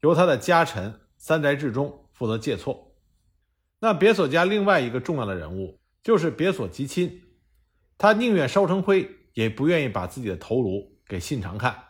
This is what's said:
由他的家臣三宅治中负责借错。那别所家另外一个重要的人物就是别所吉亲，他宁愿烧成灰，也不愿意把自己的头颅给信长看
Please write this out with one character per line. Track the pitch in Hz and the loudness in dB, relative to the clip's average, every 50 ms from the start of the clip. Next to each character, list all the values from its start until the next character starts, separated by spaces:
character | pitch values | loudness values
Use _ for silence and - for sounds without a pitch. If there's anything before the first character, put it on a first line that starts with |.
由 | - 151 170 | 4 4 4
他 | 151 180 | 4 4
的 | 175 143 | 4 2
家 | 117 - - 175 165 165 | 0 2 2 4 4 4
臣 | - - 107 92 107 110 - _ _ _ | 2 -2 -8 -8 -8 -10 -14 _ _ _
三 | _ - - 156 160 | _ -4 -2 -2 0
宅 | 147 143 147 | 2 0 0
治 | 143 151 131 | 0 -2 -4
中 | 107 131 143 143 - - _ _ | -2 -2 -4 -4 -6 -16 _ _
负 | _ _ 123 | _ _ -4
责 | 107 110 | -4 -4
借 | 113 113 143 117 | -4 -4 -4 -6
错。 | 92 - - - - - _ _ _ _ _ _ _ _ _ _ _ _ _ _ _ _ _ _ _ | -4 -6 -8 -8 -8 -12 _ _ _ _ _ _ _ _ _ _ _ _ _ _ _ _ _ _ _
那 | - 226 202 | 0 0 2
别 | 151 175 214 226 | 4 4 4 4
所 | - 175 | 4 2
家 | 135 135 165 175 | 2 2 2 2
另 | 190 208 214 196 | 2 2 2 2
外 | 202 196 160 | 4 4 4
一 | 127 120 | 2 0
个 | 113 127 | -4 -4
重 | 120 - 170 | -4 -2 -4
要 | 143 117 | -2 -2
的 | 101 95 | -4 -4
人 | 90 80 78 90 | -6 -8 -8 -8
物 | 95 95 85 - _ _ _ _ _ _ | -8 -10 -10 -12 _ _ _ _ _ _
就 | - 226 | 2 2
是 | 185 156 165 | 2 2 0
别 | 113 - 156 190 | -2 0 0 0
所 | 185 - 117 | 0 -2 -6
吉 | 90 - - 135 | -8 -6 -8 -8
亲， | 135 - 180 175 - - - - _ _ _ _ _ _ _ _ _ _ _ _ _ _ | -4 -2 -2 -2 -2 -4 -14 -20 _ _ _ _ _ _ _ _ _ _ _ _ _ _
他 | _ - 208 220 | _ 4 4 4
宁 | 214 240 240 214 | 4 2 2 2
愿 | 175 143 | 2 0
烧 | 123 - 196 202 | 2 2 2 2
成 | 160 185 196 | 2 2 0
灰， | 185 - 196 190 165 - - _ _ _ _ | 2 2 2 2 2 -2 -10 _ _ _ _
也 | 117 113 113 | -2 -2 -2
不 | 110 - 135 | -2 0 0
愿 | 160 175 160 143 | 2 2 2 0
意 | 127 | -2
把 | 101 104 90 | -4 -4 -6
自 | 90 - 135 | -6 -10 -8
己 | 123 104 | -6 -6
的 | 92 | -6
头 | 82 - - 110 131 | -6 -4 -2 -2 0
颅 | 123 98 92 101 - - _ _ _ | 0 0 -2 -4 -6 -10 _ _ _
给 | _ 104 90 | _ -10 -8
信 | 87 - 151 127 | -6 -6 -6 -6
长 | 90 90 95 | -6 -8 -8
看 | 107 117 127 113 - - _ | -4 -4 -4 -4 -6 -18 _